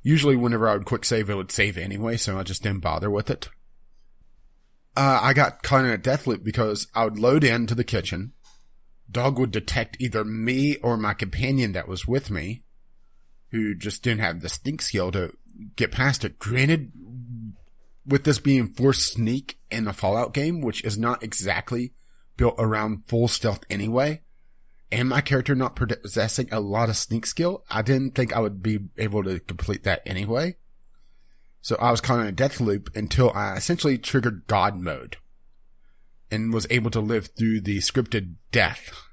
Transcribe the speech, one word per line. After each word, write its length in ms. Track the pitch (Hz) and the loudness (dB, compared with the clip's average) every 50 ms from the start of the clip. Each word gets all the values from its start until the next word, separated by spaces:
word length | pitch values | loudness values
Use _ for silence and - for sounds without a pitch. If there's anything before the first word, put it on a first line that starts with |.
usually 340 | - 127 156 156 139 147 135 | 4 4 4 6 6 4 4
whenever 320 | 120 120 120 117 110 113 | 4 4 2 2 2 4
I 60 | 113 104 | 2 2
would 120 | 101 98 | 2 0
quick 200 | 92 - - - | -2 -4 -2 0
save, 240 | - 120 110 107 98 | 0 2 2 0 0
it 60 | 104 | -2
would 160 | 98 95 - | -4 -2 -2
save 260 | - - 101 104 95 | 2 2 2 2 0
anyway, 400 | 90 82 95 98 101 113 113 117 | -4 -6 -6 -6 -4 -4 -2 -2
so 200 | 113 - - 95 | -2 -2 -2 -2
I 60 | 95 95 | -4 -4
just 200 | 92 92 - - | -4 -4 -2 -2
didn't 180 | 104 98 95 | -2 -2 -2
bother 280 | 80 85 78 80 98 104 | -2 -2 -2 -2 -2 0
with 200 | 101 104 107 - | -2 -2 -2 -2
it. 200 | - - - - - - - - - - - - - - - - - - - - - _ - - _ _ _ _ _ _ _ _ _ | -4 -6 -6 -16 -16 -20 -20 -20 -20 -20 -20 -20 -20 -20 -20 -20 -20 -20 -20 -20 -20 _ -20 -20 _ _ _ _ _ _ _ _ _
Uh, 240 | 131 139 139 135 113 | 2 4 4 4 4
I 120 | 101 131 135 | 4 4 6
got 300 | 143 139 - - - - | 6 4 4 2 -4 -2
caught 220 | - 143 131 131 | 2 4 4 4
in 60 | 123 | 4
a 60 | 113 | 0
death 300 | 98 82 127 135 143 - | 0 0 0 0 0 0
loop 160 | 135 113 101 90 | -2 -2 -2 -2
because 440 | 107 101 123 113 107 104 101 - - - | -4 0 0 0 2 2 0 -2 -2 0
I 120 | 113 117 | 0 0
would 120 | 110 110 104 | 0 0 2
load 240 | 113 123 135 160 147 | 4 4 6 6 6
into 320 | 127 113 120 117 104 117 | 4 4 2 0 -2 -2
the 80 | 117 117 | -2 -2
kitchen. 500 | - - 101 87 - - 87 101 117 - - - - - - - - - - - - - - - - | 0 -2 -2 -2 -4 -6 -6 -8 -10 -12 -20 -20 -20 -20 -20 -20 -20 -20 -20 -20 -20 -20 -20 -20 -6
Dog 280 | - 123 123 139 139 120 | -4 0 0 2 2 2
would 120 | 131 113 | 0 0
detect 460 | 98 110 - - - 120 113 - - - | 0 -4 -4 -2 -2 -2 -2 -2 -4 -6
either 240 | 123 120 98 110 107 | -4 -2 0 -2 -2
me 520 | 107 110 113 110 120 127 131 139 147 143 | -2 -4 -2 -2 0 2 2 2 2 0
or 200 | - - 120 117 | 0 0 0 0
my 160 | 110 107 104 101 | 2 0 -2 -2
companion 580 | - 113 95 - - 135 135 139 135 123 107 92 | -2 -4 -4 -2 -2 0 2 2 2 2 0 -2
that 140 | 92 - | -4 -6
was 200 | - 95 90 - | -4 -6 -6 -2
with 220 | - 120 143 - - | -2 -2 -2 -2 -4
me, 320 | 104 87 73 92 123 127 - - - - - _ - - - - - - - - - - _ - | -6 -6 -6 -6 -10 -12 -14 -20 -20 -20 -20 _ -20 -20 -20 -20 -20 -20 -20 -20 -20 -20 _ -8
who 240 | - 113 110 107 101 | -4 -4 -2 -2 -4
just 280 | 85 95 104 - - - | -4 -4 -4 -4 -2 0
didn't 180 | 123 113 107 | 0 0 0
have 200 | 110 87 82 85 | 0 -2 -4 -4
the 80 | 80 87 | -4 -4
sneak 320 | - - - 131 151 156 | -4 -4 -4 -6 -4 -2
skill 300 | - - - 101 90 90 | -2 -2 0 0 -2 0
to 220 | 90 98 90 - - - - - - - - - - | 0 -2 -4 -4 -8 -16 -20 -20 -20 -18 -18 -16 -4
get 160 | - 120 - | -2 -2 -2
past 340 | - 123 127 139 131 - - | 0 0 2 2 2 0 -4
it. 140 | 98 - - | -6 -8 -6
Granted, 520 | - 104 117 127 135 147 165 165 135 110 - - 90 107 123 127 120 120 120 113 113 107 92 - - - - - - - - - - | -6 -2 0 2 4 4 2 0 0 -10 -16 -20 -18 -16 -16 -14 -12 -12 -12 -12 -12 -12 -14 -18 -20 -20 -20 -20 -20 -20 -20 -18 0
with 180 | 135 139 139 - | 0 0 2 4
this 160 | 151 139 - | 2 2 4
being 280 | - 143 139 131 117 | 4 4 4 4 2
forced 460 | - - - 123 139 131 - - - - | 0 -2 2 2 4 4 4 2 0 0
sneak 460 | 113 113 110 123 139 139 - - - - - | 0 0 0 0 -2 -4 -8 -16 -18 -12 -8
in 180 | - 117 110 | -6 -4 -4
a 60 | 104 95 | -4 -4
Fallout 400 | - - 95 101 113 120 - - | -2 0 0 2 0 -2 -2 -2
game, 280 | 143 143 160 175 170 | -2 -2 0 -2 -2
which 220 | 139 113 104 - - | -2 -4 -4 -2 -4
is 140 | 113 101 | -2 -2
not 260 | 104 113 120 123 - - | 0 0 0 -2 -2 -6
exactly 680 | 104 - - - 101 90 - - - 123 120 123 123 - - - - - - - - - | -4 -2 0 0 0 0 -2 -2 -4 -4 -4 -4 -6 -10 -20 -20 -20 -20 -20 -20 -20 -2
built 180 | - 120 120 - | 2 2 2 4
around 480 | - 113 110 110 107 107 107 107 95 - | 2 0 2 2 0 0 -2 -4 -6 -4
full 200 | - 117 117 120 | -2 2 2 4
stealth 360 | 117 - - - 113 101 - - - | 4 2 2 2 0 -2 -2 -6 -8
anyway, 520 | - 101 101 110 113 123 139 151 151 151 - - - - - - - - - - - - - - | -6 -4 -2 0 2 2 2 0 -2 -6 -12 -20 -20 -20 -20 -20 -20 -20 -20 -20 -20 -20 -10 -4
and 160 | 101 110 123 | -2 0 0
my 140 | 131 123 143 | 2 2 0
character 340 | 147 - 139 131 123 - 139 | 2 2 0 2 2 2 0
not 200 | 127 131 120 - | 2 0 -2 0
possessing 760 | - 123 101 117 - - 101 - 113 104 110 - - 127 120 | -2 -2 -2 -2 -6 -6 -4 0 0 2 2 2 0 0 -2
a 80 | 110 110 | -2 -4
lot 300 | 104 101 101 110 117 113 | -4 -2 0 0 0 2
of 80 | 107 | 2
sneak 280 | - - - 113 113 110 | 0 -2 -2 -2 -2 -2
skill, 380 | - - - 165 175 196 - - - | -2 -2 0 0 0 0 -4 -8 -6
I 120 | - 110 | -4 -2
didn't 340 | 107 117 135 131 135 131 123 | 2 2 2 2 0 -2 0
think 180 | - 127 113 - | 0 0 0 0
I 40 | 117 | 0
would 220 | 113 104 101 95 92 | 0 -2 -4 -2 -2
be 160 | 110 110 101 98 90 - | -2 -2 -2 -4 -8 -6
able 260 | - 107 107 101 107 95 | -6 -4 -2 -2 -2 -2
to 160 | 95 92 87 | -2 -4 -6
complete 440 | - - 87 82 - - 104 - - | -6 -10 -8 -6 -4 -4 -4 -2 0
that 180 | 101 90 - - | -2 -2 -2 -2
anyway. 520 | - - 92 101 101 113 131 160 180 180 - - - - - - - - - - - - - - - - - - - - - | -6 -4 -4 -2 -2 -2 -2 -2 -2 -6 -8 -20 -20 -20 -20 -20 -20 -20 -20 -20 -20 -20 -20 -20 -20 -20 -20 -20 -20 -20 -14
So 140 | - - 117 - | -4 -4 -2 2
I 120 | 117 120 | 2 2
was 100 | 117 110 | 2 2
caught 180 | - - 123 120 | 2 2 2 2
in 60 | 113 | 0
a 40 | 104 | -2
death 280 | 95 - 131 139 - - | 0 0 0 0 0 0
loop 300 | 123 107 101 101 101 - - | 0 0 0 -2 -4 -8 -8
until 340 | 107 107 - - 127 127 117 | -6 -6 0 2 4 4 4
I 240 | - 101 104 101 95 | 4 0 -4 -2 -2
essentially 420 | 92 - - 175 165 - 147 131 | -2 0 0 0 2 2 0 0
triggered 500 | 120 - - - 135 107 117 104 90 - | 0 -2 0 0 2 2 0 -4 -4 -2
God 320 | - 110 98 90 104 101 90 | 0 2 2 2 2 0 -2
mode 380 | 90 85 73 64 60 - - - - - - - - - - - - - - - - - - - - - - - - - | -6 -6 -6 -6 -10 -14 -16 -18 -18 -20 -20 -20 -20 -20 -20 -20 -20 -20 -20 -20 -20 -20 -20 -20 -20 -20 -20 -20 -10 -6
and 220 | 107 107 110 113 113 | -4 -2 -2 0 -2
was 120 | 110 107 - | -2 0 2
able 180 | 120 123 110 117 | 2 2 2 2
to 80 | - 113 | 0 0
live 300 | 107 107 117 110 98 - - | 0 0 0 -2 -2 -4 -4
through 240 | - 113 113 110 107 | 0 0 2 2 0
the 160 | 92 98 101 | 0 -2 -2
scripted 580 | 98 92 - - 131 120 - - 107 95 87 82 - - - | 0 0 2 2 2 0 0 -2 -4 -4 -4 -12 -16 -12 0
death. 400 | - 120 98 80 - - - - - - - - | 2 4 4 2 0 -6 -14 -16 -16 -18 -20 -20